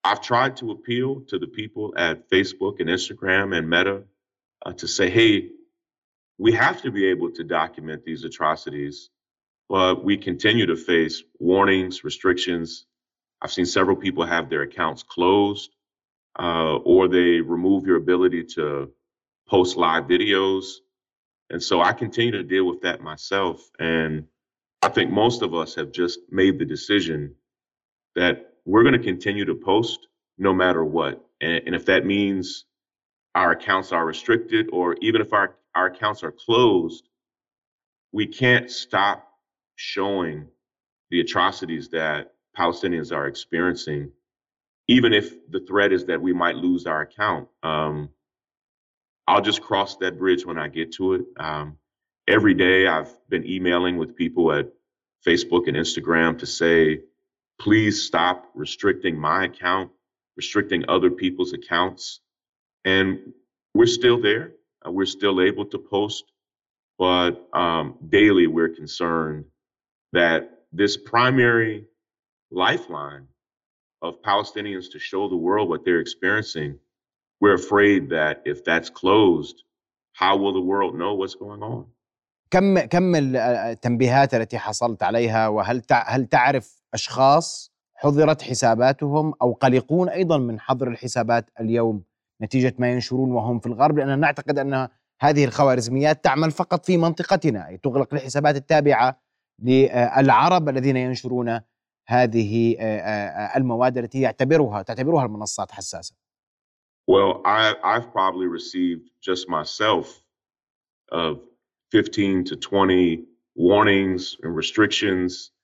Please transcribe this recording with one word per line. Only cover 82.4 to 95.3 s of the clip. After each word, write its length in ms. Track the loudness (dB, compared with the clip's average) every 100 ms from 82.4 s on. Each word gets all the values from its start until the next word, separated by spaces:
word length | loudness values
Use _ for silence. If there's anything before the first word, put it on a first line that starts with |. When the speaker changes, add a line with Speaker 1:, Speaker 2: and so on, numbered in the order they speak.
| _
Speaker 2:
كم، 280 | 2 4 2
كم 360 | 2 2 2
ال-، 200 | 2 2
التنبيهات 1000 | 0 0 0 -2 -4 -2 2 4 4 4
التي 240 | 2 -2 -6
حصلت 460 | -8 -4 -4 -2
عليها؟ 440 | -2 0 0 2 0
وهل 340 | 0 -2 -4
تع-، 220 | 0 0 2
هل 180 | -2
تعرف 580 | 0 2 2 0 -4 _ _
أشخاص 760 | -10 -6 2 4 4 2 -12 -18 _ _
حظرت 460 | _ 0 4 4 2
حساباتهم 920 | -4 0 2 4 2 2 -2 0 -2 0
أو 120 | -2
قلقون 560 | 2 2 2 2 0 0
أيضًا 280 | 0 0 0
من 220 | 0 -6
حظر 280 | -4 -4 -4
الحسابات 600 | -6 -6 -4 0 0 -2 -8
اليوم 440 | -2 0 0 -2 -10 _ _ _
نتيجة 320 | -2 0 0 0
ما 120 | -2
ينشرون 400 | -2 -4 -2 -2
وهم 280 | -2 -2 -4
في 60 | -6
الغرب؟ 300 | 0 2 2
لأننا 180 | 0
نعتقد 440 | 0 0 0 -4 -2
أن 280 | -2 -4 -6 _ _ _
هذه 240 | 2